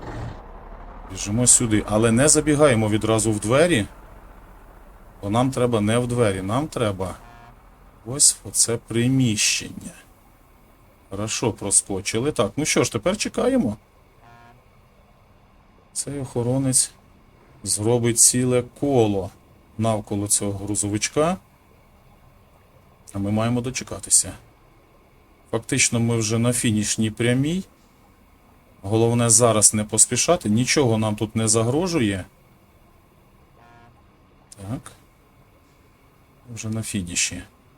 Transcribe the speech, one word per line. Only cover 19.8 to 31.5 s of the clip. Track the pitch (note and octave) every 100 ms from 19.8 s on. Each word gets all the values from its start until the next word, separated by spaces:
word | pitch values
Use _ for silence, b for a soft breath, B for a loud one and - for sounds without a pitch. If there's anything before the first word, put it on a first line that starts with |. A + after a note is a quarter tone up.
| A2+ G#2+ G2+ G#2 G2+
цього | - G2+ G2 G2+
грузовичка. | G2+ G2+ G#2+ - D3 D#3+ F#3+ - _ _ _ _ _ _ - - _ _ _ _ - _ _ -
А | G2
ми | G2+
маємо | G#2+ A#2 A#2+
дочекатися. | B2 B2 - F2 - - F#2 E2 - _ _ _ _ _ _ _ _ _ -
Фактично | A2+ - C3+ - A#2
ми | A#2 A#2
вже | G#2+ A2+
на | A#2+
фінішній | A#2+ B2 G#2+ G2+ - A2
прямій. | G#2 A#2 B2+ C#3+ F3+ F#3 _ _ _ _ _ _ _ _ _ _ _
Головне | G2 A2+ A#2 A#2+ A#2
зараз | A2+ A#2+ G#2+ -
не | G#2
поспішати, | G#2+ A2 - A#2+ - F3+ G#2+
нічого | G#2+ B2+ - B2+ A2
нам | A2 G#2
тут | G#2+ A2
не |
загрожує. | A2